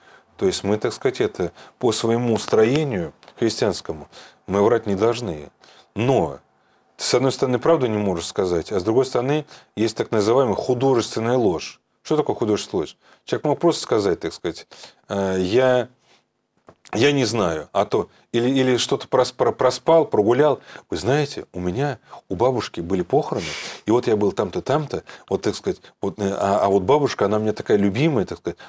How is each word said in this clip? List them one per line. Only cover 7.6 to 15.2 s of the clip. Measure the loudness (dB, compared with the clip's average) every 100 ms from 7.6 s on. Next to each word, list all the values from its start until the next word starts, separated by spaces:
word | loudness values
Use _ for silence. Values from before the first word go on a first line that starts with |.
| 2 2 2
не | 0
можешь | 0 -2 -4
сказать, | -4 0 -2 -2
а | -2
с |
другой | 2 2 2
стороны, | 0 0 -2 -4 -14 -12 -4
есть | -2 -2
так | -2
называемая | 0 4 4 2 0
художественная | -2 0 2 2 0 -4 -2 2
ложь. | 2 0 -6 -16 _ _
Что | -2 -2
такое | 0 -2
художественная | 0 0 -2 -4
ложь? | -6 -10 _ _ -6
Человек | -2 0
мог | 2
просто | 0 0
сказать, | 0 0 2 -2
так | -4
сказать, | -6 -8 -8 -14 -20 -20 _ -8
э, | -4